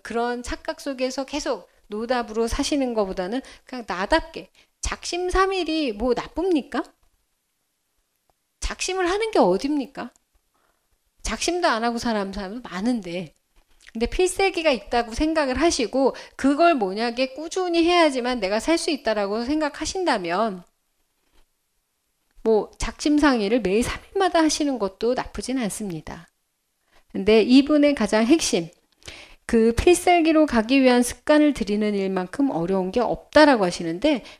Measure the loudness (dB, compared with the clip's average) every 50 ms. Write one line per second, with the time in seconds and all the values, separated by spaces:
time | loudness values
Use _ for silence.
0 | -14 -8 -6 -4 -4 -4 -6 -8 -8 -10 -10 -10 -8 -10 -12 -10 -10 -10 -6 -6
1 | -6 -6 -4 -6 -8 -8 -8 -8 -6 -6 -6 -8 -10 -16 _ _ _ _ -10 -8
2 | -4 -2 -2 -4 -4 -4 -4 -4 -2 -2 -2 -4 -2 -2 -2 -2 -2 -2 0 -2
3 | -2 -2 -4 -6 -6 -4 -6 -6 -8 -10 -16 -20 _ -14 -14 -12 -10 -8 -6 -6
4 | -2 0 0 0 0 -2 -10 -16 -18 -18 _ _ _ _ _ _ -8 -6 -6 -6
5 | -6 -8 -6 -4 -4 -2 0 0 0 0 0 -2 -4 -4 -2 -2 -2 -4 -4 -4
6 | -2 -2 -2 -2 -4 -6 -6 -4 -2 0 0 0 -2 -2 -6 -8 -8 -8 _ _
7 | _ _ _ _ _ _ _ _ _ _ _ _ _ _ _ _ _ _ _ _
8 | _ _ _ _ _ _ _ _ _ _ _ _ -8 -8 -8 -6 -6 -4 -2 -2
9 | 0 0 0 0 -2 0 2 4 4 4 2 0 -2 -2 -4 -4 -4 -6 -10 -12
10 | -14 -14 -14 _ _ _ _ _ _ _ _ _ _ _ _ _ _ _ _ _
11 | _ _ _ _ -10 -10 -8 -4 -4 -4 -2 0 0 0 0 0 -2 -2 -4 -2
12 | -4 -2 -2 -2 -4 -6 -8 -10 -10 -10 -12 -14 -14 -12 -8 -4 -2 -2 -2 -2
13 | -4 -6 -8 -8 -8 -10 -14 _ _ _ _ _ _ _ _ _ _ -16 -6 -4
14 | -4 -2 0 0 0 0 2 0 0 0 0 0 0 0 0 0 -2 -2 -2 -2
15 | -2 -2 -2 -2 -2 0 0 0 0 0 0 2 2 2 2 0 -2 -2 0 0
16 | 2 0 0 -2 -10 -18 -8 -2 0 2 4 4 4 4 4 4 0 -2 -2 -2
17 | -4 -4 -2 -2 -4 -4 -4 -8 -12 -6 -4 -4 -2 0 2 2 2 4 4 4
18 | 4 4 2 0 -2 -2 -2 -2 -2 -2 -2 -2 0 0 0 0 0 -2 -4 -2
19 | -2 -2 -2 0 -2 -2 -2 -4 -2 -2 -2 -2 -2 -2 -4 -6 -8 -6 -4 -2
20 | 0 0 0 0 -2 -2 -2 0 -2 -2 -4 -8 -14 _ _ _ _ _ _ _
21 | _ _ _ _ _ _ _ _ _ _ _ _ _ _ _ _ _ _ _ _
22 | _ _ _ _ _ _ _ -6 0 2 2 2 0 -2 -8 -10 -10 -10 -10 -4
23 | -2 0 2 4 4 4 2 2 2 0 0 0 0 0 0 0 0 -2 -4 -8
24 | -12 -8 -4 -2 0 2 2 2 2 2 0 0 -2 -2 -2 -2 -4 -6 -4 _
25 | -2 -2 -2 -2 -4 -8 -10 -10 -8 -6 -4 -4 -4 -4 -6 -6 -8 -8 -10 -10
26 | -12 -12 -14 -16 -16 _ _ _ _ _ _ _ _ _ _ _ _ _ _ _
27 | _ _ -10 -4 0 4 4 4 6 6 6 6 6 6 4 4 4 4 4 2
28 | 0 0 2 2 4 4 4 2 2 0 -2 -2 -2 -4 -10 _ _ _ _ _
29 | _ -20 -20 -20 -20 -20 -20 _ _ 0 2 4 4 4 2 4 4 4 4 6
30 | 4 4 4 4 4 4 4 4 4 4 2 0 2 2 2 4 6 6 6 4
31 | 2 0 -4 -6 _ 2 4 6 6 4 2 0 -2 -2 -2 0 0 0 0 -2
32 | -2 -2 -2 -2 -4 -4 -2 -2 -2 0 0 -2 -2 0 0 0 0 0 0 -2
33 | 0 0 -2 -6 -8 _ 4 6 6 8 6 4 2 0 -2 -4 -6 -6 -4 -2
34 | 0 0 0 0 -4 -10 -18 -20